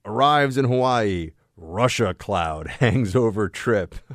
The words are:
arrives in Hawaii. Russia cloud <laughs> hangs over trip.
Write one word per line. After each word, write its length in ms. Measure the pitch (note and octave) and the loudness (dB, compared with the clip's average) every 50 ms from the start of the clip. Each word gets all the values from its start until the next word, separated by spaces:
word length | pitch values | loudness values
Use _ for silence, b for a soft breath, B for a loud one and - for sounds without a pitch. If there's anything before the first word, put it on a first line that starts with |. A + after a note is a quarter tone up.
| - | -12
arrives 500 | G2+ G#2+ A#2 C3+ C#3+ D3 D3 C#3+ C#3 C3 | -6 0 2 4 4 4 4 2 2 2
in 100 | C3 C3+ | 0 2
Hawaii. 680 | A#2+ B2+ B2+ B2+ B2+ B2+ A#2+ A2 G#2 F#2+ F2 E2 D#2+ - _ _ _ _ - | 2 2 2 2 2 2 2 0 0 0 -2 -4 -8 -10 _ _ _ _ -20
Russia 560 | F2 D#2+ E2+ G2+ A#2+ B2 - - A#2 G2 F2+ | -16 -8 -2 0 0 0 2 0 0 0 -2
cloud 540 | - - - G2+ F2+ E2+ D#2+ D#2 D#2 D#2+ D#2+ | -4 -6 -4 -2 -2 0 -2 -4 -6 -8 -10
<laughs> 120 | - - | -4 0
hangs 360 | C3+ A#2+ - - B2 G2 G#2 | 2 2 4 2 2 2 2
over 340 | B2+ B2 A2+ G2 G#2 G#2+ F#2+ | 2 2 2 0 0 -2 -4
trip. 460 | - - - - A#2 G2+ F2+ E2+ - - - - - | -4 -4 -2 0 0 0 0 -4 -8 -14 -16 -16 -18